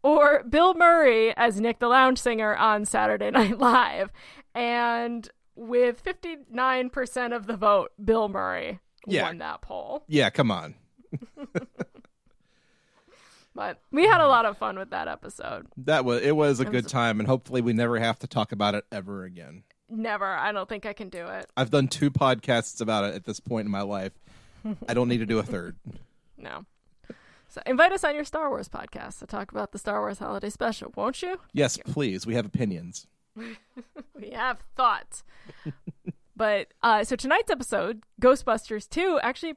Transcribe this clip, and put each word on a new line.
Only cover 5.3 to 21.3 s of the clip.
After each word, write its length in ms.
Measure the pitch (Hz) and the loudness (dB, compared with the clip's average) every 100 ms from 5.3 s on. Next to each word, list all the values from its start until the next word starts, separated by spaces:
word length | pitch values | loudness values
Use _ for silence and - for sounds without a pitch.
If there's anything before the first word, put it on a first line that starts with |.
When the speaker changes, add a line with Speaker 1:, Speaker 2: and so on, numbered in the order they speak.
| _ _ - | _ _ -18
Speaker 1:
with 440 | 226 247 247 240 | -2 2 2 0
fifty-nine 920 | 392 370 339 311 269 226 262 254 254 | -8 -8 -10 -12 -10 -2 0 0 -2
percent 420 | 277 247 254 240 | -4 -6 -4 -4
of 140 | 240 202 | -6 -6
the 100 | 214 | 0
vote, 340 | 208 202 - - | 4 4 2 -4
Bill 240 | 208 226 208 | 2 2 2
Murray 500 | 190 - - - 185 _ _ - | -2 -4 -4 -6 -10 _ _ -4
Speaker 2:
Yeah. 160 | 185 | -2
Speaker 1:
won 140 | 127 170 | -2 -4
that 240 | 78 - | -10 -12
poll. 420 | - 92 - - - | -10 -10 -8 -10 -2
Speaker 2:
Yeah, 220 | 151 107 | 2 2
come 200 | - 117 | 2 0
on. 220 | 90 78 - _ _ _ | 0 -6 -18 _ _ _
<laughs> 40 | - 240 - 285 - 262 - - - _ _ _ _ _ _ _ _ _ _ _ _ _ _ _ | -14 -14 -18 -10 -10 -10 -14 -14 -14 _ _ _ _ _ _ _ _ _ _ _ _ _ _ _
Speaker 1:
But 280 | - 202 - _ | -10 -10 -10 _
we 160 | 277 392 | 2 6
had 140 | 403 | 6
a 80 | 294 | 8
lot 180 | 247 220 | 6 4
of 100 | 202 | -2
fun 200 | 220 190 | -6 -6
with 120 | 196 | -8
that 180 | 185 165 | -8 -6
episode. 580 | 156 - - - 98 - - | -10 -14 -14 -12 -12 -14 -8
Speaker 2:
That 260 | 131 151 | 0 2
was, 180 | 127 120 | 2 0
it 140 | 135 151 | 2 4
was 240 | 147 127 | 2 2
a 20 | |
Speaker 1:
It 80 | 120 | 0
Speaker 2:
good 140 | 123 | -2
Speaker 1:
was 80 | 113 | -2
Speaker 2:
time, 260 | 131 117 107 | 0 0 0
and 100 | 107 | 0
hopefully 320 | 131 - 127 | 0 0 -2
we 120 | 120 | 0
never 260 | 113 120 117 | 2 0 0
have 180 | 117 113 | 0 -2
to 80 | - | -4
talk 240 | 117 104 | -4 -4
about 240 | 104 104 104 | 0 0 0
it 80 | - | -6
ever 320 | 104 95 98 | -12 -10 -12
again. 400 | 92 87 71 85 _ _ _ | -12 -16 -18 -20 _ _ _
Speaker 1:
Never. 360 | 226 226 208 | -8 -6 -4
I 280 | 190 175 185 | -4 -2 -2
don't 160 | 208 190 | -4 -6
think 180 | 214 214 | -10 -10
I 60 | |
can 160 | 202 196 | -12 -12
do 180 | 180 | -12
it. 200 | 180 | -12